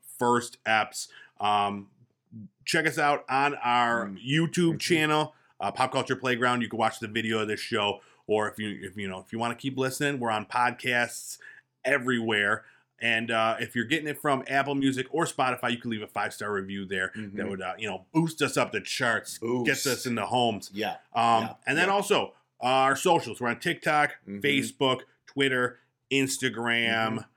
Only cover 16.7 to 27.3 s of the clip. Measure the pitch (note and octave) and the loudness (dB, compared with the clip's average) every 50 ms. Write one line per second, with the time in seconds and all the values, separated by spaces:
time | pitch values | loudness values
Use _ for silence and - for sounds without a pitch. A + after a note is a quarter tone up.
16.7 | G2 G2 G2 F#2 G2 F#2 F#2+ F#2 - G#2+ G#2+ G2+ G2 G#2 F#2+ - G2 F#2 F#2 F#2 | -6 -8 -6 -4 -4 -2 -2 -4 -6 -10 -12 -10 -8 -8 -6 -6 -6 -6 -8 -8
17.7 | F#2 F#2 A2 G#2+ F#2+ F#2+ - _ - D#3+ E3 D#3+ - - D3 B2 - C#3+ B2 - | -8 -6 -6 -6 -6 -8 -10 _ 0 0 0 0 0 -2 -2 0 2 0 0 0
18.7 | - G#2 F#2+ - - - C3 A#2+ A2+ G#2 - - - - - A#2 B2 B2+ A#2+ C#3 | -2 -6 -6 -4 -4 -2 0 0 0 0 -2 -6 -12 -6 -4 -2 -2 0 0 0
19.7 | C#3 - - C#3 B2 A2+ - C3 A#2 A2 G2+ - A2 B2+ B2 A#2 G#2 G2 - - | 0 0 0 -2 -2 -2 -2 -4 -2 -2 -2 0 0 2 2 2 0 -4 -8 -10
20.7 | F#2+ G2+ G#2+ G#2 G#2+ - _ _ - A#2 A#2 A#2 A#2 A2+ A2+ G2+ - _ _ - | -6 -4 -4 -4 -4 -8 _ _ 0 2 4 4 4 4 2 -2 -8 _ _ -2
21.7 | C3+ D#3+ F3+ G3 G3 G3+ G3 G3 G3+ C#3+ G2+ - - _ _ _ _ _ A#2+ B2 | 0 2 2 2 2 0 2 2 2 2 2 -2 -8 _ _ _ _ _ 0 2
22.7 | C3 C3 C3+ C3+ C3+ C3+ - F#3 F3 D#3 - A#2+ G2+ - B2 A#2+ A#2 A#2 - - | 4 4 4 4 2 2 4 4 4 4 2 -2 -8 -4 -2 -4 -2 -2 -2 -4
23.7 | - - - E3+ D3+ D3+ D3 C#3+ - - _ G2 G2+ G2+ G2 C#3+ C#3+ C3+ B2 A2 | -4 -2 0 2 2 4 2 2 0 -8 _ -10 -8 -2 0 2 2 2 0 -2
24.7 | - _ C#3+ C3 C3 B2 - _ _ _ _ - _ C#3 C#3 C3+ C3 B2+ B2 A#2+ | -2 _ 2 2 2 2 -2 _ _ _ _ -12 _ 0 2 2 2 2 0 0
25.7 | B2 _ _ _ _ _ _ _ C3+ C#3 C3+ C3 C3+ - B2+ B2+ G#2+ A2+ A#2+ A#2 | -2 _ _ _ _ _ _ _ 0 2 2 2 -2 -2 -2 -4 -4 -2 -2 0
26.7 | A#2 A#2 A#2 A2+ A2+ A2+ A2+ A2 A2 A2 A2 _ | 0 2 2 2 2 0 0 0 -2 -4 -8 _